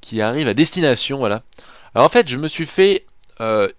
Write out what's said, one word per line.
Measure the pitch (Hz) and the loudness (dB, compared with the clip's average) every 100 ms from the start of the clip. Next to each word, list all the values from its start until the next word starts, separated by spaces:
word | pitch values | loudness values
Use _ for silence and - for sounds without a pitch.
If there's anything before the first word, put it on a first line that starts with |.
Qui | - 110 | -8 -4
arrive | 107 131 143 | -2 -2 -2
à | |
destination, | 104 - 180 156 120 - 139 | 0 0 0 0 0 -2 -4
voilà. | 117 107 - - - - - | -4 -4 -8 -20 -20 -20 -8
Alors | - 139 | 2 4
en | |
fait, | 240 175 | 4 0
je | 127 | -4
me | 156 | -6
suis | - 160 | -6 -8
fait, | - 190 190 - _ - _ | 2 2 2 -6 _ -20 _
euh, | 113 107 98 | -2 0 0